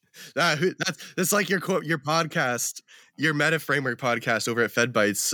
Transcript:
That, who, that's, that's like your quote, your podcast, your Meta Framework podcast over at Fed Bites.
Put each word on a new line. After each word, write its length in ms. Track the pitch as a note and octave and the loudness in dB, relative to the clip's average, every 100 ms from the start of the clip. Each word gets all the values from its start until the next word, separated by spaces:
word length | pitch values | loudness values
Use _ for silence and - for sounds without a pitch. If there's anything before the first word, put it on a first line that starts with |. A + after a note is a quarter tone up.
| _ - - - | _ -20 -8 0
That, 220 | E3+ D3+ | 0 2
who, 160 | F3 - | 0 -2
that's, 360 | - - - - | -6 -6 -8 -2
that's 160 | F#3 | 0
like 180 | G3+ G3+ | 2 2
your 120 | F#3+ | -2
quote, 240 | - F#3 D3 | 0 -2 0
your 120 | D#3+ | -2
podcast, 840 | C#3+ D#3+ D#3+ E3+ C3+ A#2+ - - - - - - | 0 0 0 0 -2 -2 -4 -8 -16 -20 -20 -2
your 180 | D3 | 0
Meta 260 | D3 D3 D#3+ | 2 2 0
Framework 380 | - C#3 C3 A#2 | 0 0 0 -2
podcast 520 | B2+ A#2 B2 A2+ B2 | 0 0 0 0 0
over 120 | A#2 | 0
at 80 | A2 | 2
Fed 220 | - A#2+ | 2 2
Bites. 420 | A2+ G#2 G2+ - | 4 2 2 -2